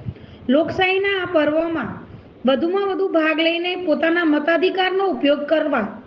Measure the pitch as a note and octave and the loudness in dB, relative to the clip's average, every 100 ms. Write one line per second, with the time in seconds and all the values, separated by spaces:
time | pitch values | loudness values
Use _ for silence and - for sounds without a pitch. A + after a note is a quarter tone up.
0 | - - - - - C#4 E4 - F#4 F#4+ | -12 -12 -14 -10 0 2 2 0 0 2
1 | G4+ G4 F4+ E4 D4 D#4 E4 D#4+ G#3 - | 0 -2 0 2 2 2 0 -4 -6 -10
2 | - - - - A#3+ C4 E4+ G4 G4+ F#4+ | -16 -20 -20 -4 0 0 0 0 -2 -2
3 | F#4+ D#4+ D#4 D#4 E4 E4+ F4+ F4+ F4+ D4 | 0 2 2 2 0 0 -4 -4 -2 0
4 | D#4+ E4+ E4 D4 E4 E4 F#4 F#4 F#4 F#4+ | 0 2 2 2 2 2 2 0 0 0
5 | G4 B3 C#4+ D4 - D#4 D4+ C#4 G3+ - | 0 0 0 0 0 0 0 -2 -4 -8